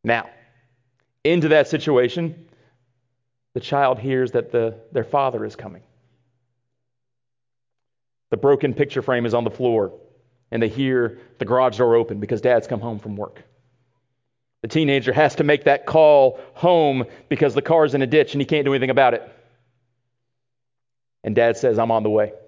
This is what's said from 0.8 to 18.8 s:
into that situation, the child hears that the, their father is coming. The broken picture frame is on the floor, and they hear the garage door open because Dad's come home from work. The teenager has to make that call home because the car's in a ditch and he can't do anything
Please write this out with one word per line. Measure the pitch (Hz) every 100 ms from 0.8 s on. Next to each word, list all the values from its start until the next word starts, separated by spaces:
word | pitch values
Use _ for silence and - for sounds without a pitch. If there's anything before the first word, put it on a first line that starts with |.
| _ _ _ _
into | 147 175 156
that | 151 135
situation, | 156 - 127 123 175 165 - - _ _ _ _ _ _ _ _ _ _
the | 123
child | - 139 135 120
hears | 131 131 127
that | 127 -
the, | 120 113 113 -
their | 127
father | - 143 135 120
is | 107 -
coming. | 104 87 _ _ _ _ _ _ _ _ _ _ _ _ _ _ _ _ _ _ _ _ _ _ _ _ _
The | 107
broken | 139 139 143
picture | 123 143 135
frame | 131 123 120
is |
on | 117
the | 117
floor, | - 123 113 95 - _ _ _ _ _
and | 113
they | 113
hear | 113 135 127 117 - - _
the |
garage | 107 127 127 107
door | 120 117
open | 117 104
because | 104 113
Dad's | 110 117 -
come | 113
home | 117 107
from | 107 101
work. | 101 - _ _ _ _ _ _ _ _ _ _ _ _
The | 113
teenager | 160 151 139 120
has | 135 147 -
to |
make | 147 147
that | - 143 -
call | 160 156 143 131 127 -
home | - 175 170 151 131 117 - _
because | 147 147
the | 139
car's | 139 165 151
in | 135
a | 131
ditch | 151 139
and | 143
he |
can't | 135 156 143
do |
anything | 139